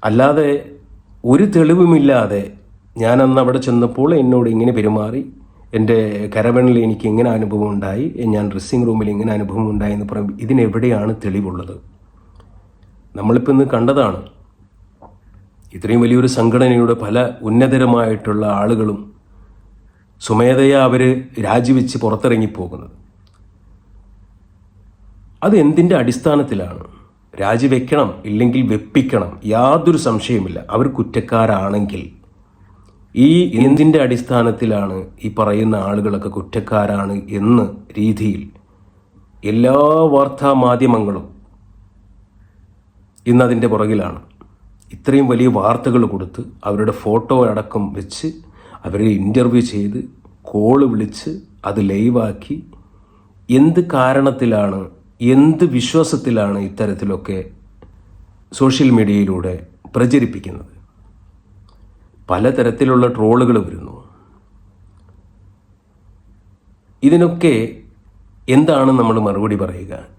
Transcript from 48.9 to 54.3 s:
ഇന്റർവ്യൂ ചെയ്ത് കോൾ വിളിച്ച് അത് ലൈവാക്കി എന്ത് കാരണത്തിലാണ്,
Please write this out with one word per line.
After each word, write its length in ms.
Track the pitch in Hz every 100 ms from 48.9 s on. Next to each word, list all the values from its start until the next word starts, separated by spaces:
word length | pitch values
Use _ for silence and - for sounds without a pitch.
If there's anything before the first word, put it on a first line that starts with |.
| 98 107 101
ഇന്റർവ്യൂ 420 | 95 120 123 120 -
ചെയ്ത് 280 | 104 101 113 - - - _ -
കോൾ 280 | 104 107 131 135
വിളിച്ച് 400 | 107 104 - - 82 - - 95
അത് 120 | 104 101
ലൈവാക്കി 640 | 98 117 120 107 98 - 151 - - _ _ _ _ _ _ _ 127
എന്ത് 220 | 151 165 170
കാരണത്തിലാണ്, 840 | 143 127 131 135